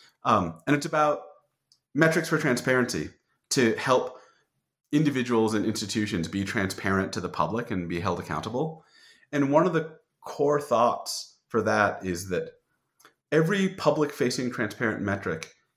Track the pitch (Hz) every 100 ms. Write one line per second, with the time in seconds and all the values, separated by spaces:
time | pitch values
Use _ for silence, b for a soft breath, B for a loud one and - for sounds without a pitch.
0 | B B 127 107 87 - - 143 - 156
1 | 147 147 - - _ _ _ _ _ 143
2 | 160 165 165 156 151 123 135 127 120 85
3 | 80 - _ _ _ 143 117 107 131 127
4 | - B B B B _ _ _ _ 147
5 | 151 127 120 113 110 110 101 - 101 110
6 | 104 101 85 98 98 110 95 - 98 95
7 | 95 107 87 - 82 110 123 95 85 87
8 | 95 87 82 78 107 123 160 160 b b
9 | b b b 147 139 147 175 160 156 -
10 | _ _ - - 147 147 147 117 117 -
11 | - - - _ _ 117 104 107 104 -
12 | 92 85 95 85 80 - _ _ _ _
13 | b _ _ 151 165 202 190 - - 143
14 | 147 - 127 123 123 - 104 - 117 -
15 | 101 98 95 80 - _ _